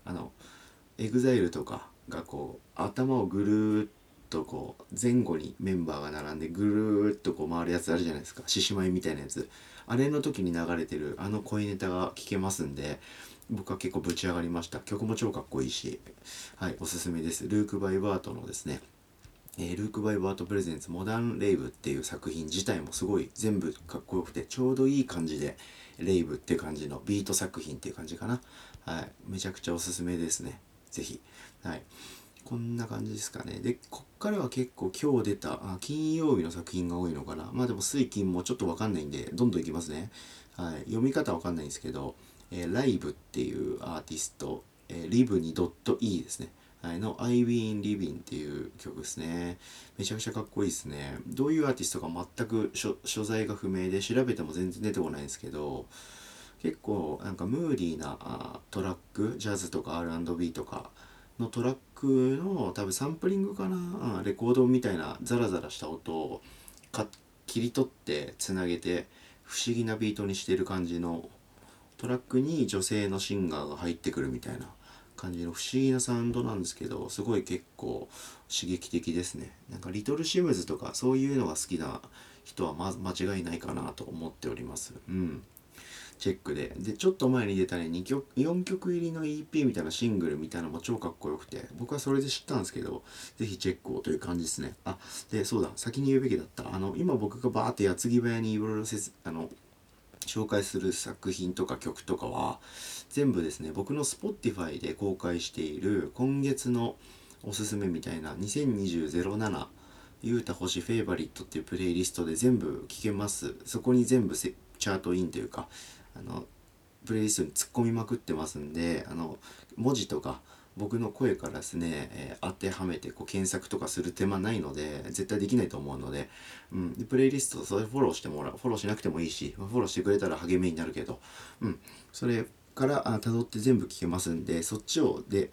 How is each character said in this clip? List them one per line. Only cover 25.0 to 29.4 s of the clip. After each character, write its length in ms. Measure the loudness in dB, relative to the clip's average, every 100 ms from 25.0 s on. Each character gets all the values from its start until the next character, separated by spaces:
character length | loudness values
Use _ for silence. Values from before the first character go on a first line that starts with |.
い 60 | 2
感 220 | 0 -2
じ 100 | -2
で、 180 | -4 -6 -14 -20 -20 -4
レ 160 | 4
イ 100 | 4
ブ 100 | 4
っ 20 | -2
て 180 | 0 0
感 180 | 0
じ 140 | -6 -6
の 120 | -6 0
ビ 140 | 0
ー 20 |
ト 100 | 2
作 260 | 0 0 -4
品 160 | -10 -8
っ 20 |
て 100 | -8
い 40 |
う 20 |
感 140 | -10 -10
じ 80 | -6
か 100 | -2
な。 140 | -4 -4 -18 -20 -14
は 180 | -8 -6
い、 100 | -8 -12 -10
め 100 |
ち 80 | -6